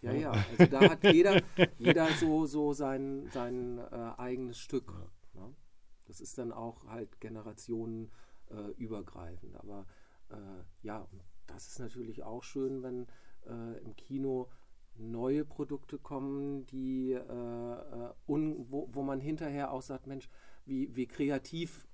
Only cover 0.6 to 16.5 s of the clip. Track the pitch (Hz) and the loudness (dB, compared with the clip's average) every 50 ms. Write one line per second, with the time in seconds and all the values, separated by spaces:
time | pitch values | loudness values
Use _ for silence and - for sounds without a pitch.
0.6 | 175 - 139 135 202 160 160 - - 202 160 170 180 196 196 170 - - - 185 | 10 10 12 10 10 10 10 10 10 10 12 12 10 10 8 8 6 6 6 6
1.6 | 175 - - - 117 180 156 165 160 160 156 - 170 160 156 160 156 139 147 151 | 6 6 6 4 6 6 8 8 6 6 4 4 4 4 6 4 4 2 2 2
2.6 | 147 147 143 147 143 135 135 135 139 139 135 139 - - - 127 120 120 123 127 | 2 2 2 2 0 0 0 0 -2 -2 -4 -4 -6 -6 -4 -4 -2 -2 -2 -2
3.6 | 123 123 123 120 - - - 117 117 117 - - 123 127 127 127 127 120 117 - | -2 -4 -4 -6 -6 -8 -6 -6 -6 -6 -6 -6 -4 -4 -2 -2 -4 -6 -6 -8
4.6 | - - 143 123 - - 90 87 85 - - - - - - 92 95 127 143 - | -6 -2 -2 -2 -2 -2 -8 -10 -10 -10 -12 -14 -16 -14 -14 -12 -12 -12 -14 -14
5.6 | - - - - - - - - - - - - - - - - - - - 117 | -18 -18 -18 -18 -18 -18 -18 -18 -18 -16 -14 -12 -12 -10 -8 -6 -6 -6 -6 -6
6.6 | 117 117 117 - - - 110 123 107 - - - - 110 113 110 104 110 104 - | -8 -8 -10 -12 -14 -12 -10 -10 -10 -12 -12 -12 -12 -10 -10 -10 -10 -12 -12 -12
7.6 | - 117 117 113 117 113 113 113 113 113 - - - - - - - - 107 104 | -8 -4 -4 -4 -4 -4 -6 -6 -8 -10 -12 -14 -14 -16 -14 -14 -14 -12 -10 -10
8.6 | 101 101 98 127 120 110 110 101 90 - - - 85 85 92 - 82 - - - | -8 -8 -8 -8 -6 -6 -6 -8 -8 -10 -12 -10 -8 -8 -6 -6 -8 -8 -10 -10
9.6 | 98 101 101 101 95 - - - - - - - - - 110 107 98 98 95 92 | -10 -8 -8 -8 -8 -10 -12 -16 -20 -20 -20 -16 -14 -12 -12 -12 -12 -10 -10 -10
10.6 | 92 - - - - 107 107 110 98 92 92 90 - - - - - - 85 - | -10 -12 -12 -10 -8 -8 -8 -8 -8 -10 -14 -14 -12 -12 -10 -10 -10 -10 -10 -10
11.6 | - - - - 123 110 123 123 117 113 104 104 101 110 113 120 - - - 139 | -10 -10 -8 -6 -6 -4 -4 -6 -6 -6 -6 -6 -6 -6 -6 -6 -6 -6 -2 -2
12.6 | 131 131 135 131 127 127 123 123 123 - - - - - - - - - 117 117 | 0 0 0 -2 -4 -4 -4 -6 -6 -8 -10 -12 -12 -12 -10 -10 -8 -8 -8 -8
13.6 | 117 117 113 - - 110 98 - - - 139 135 135 135 131 127 127 127 - - | -8 -8 -8 -8 -8 -8 -10 -10 -8 -6 -4 -2 0 0 0 0 -2 -4 -8 -12
14.6 | - - - - - - - 110 110 113 117 117 123 131 143 151 147 151 - - | -14 -16 -18 -18 -16 -16 -12 -10 -8 -6 -4 0 2 2 2 2 0 -2 -4 -6
15.6 | 147 147 143 139 - - 147 135 - - 143 131 139 139 139 139 139 143 | -4 -4 -4 -6 -6 -8 -10 -10 -8 -6 -4 -4 -2 -2 -2 -2 -2 -2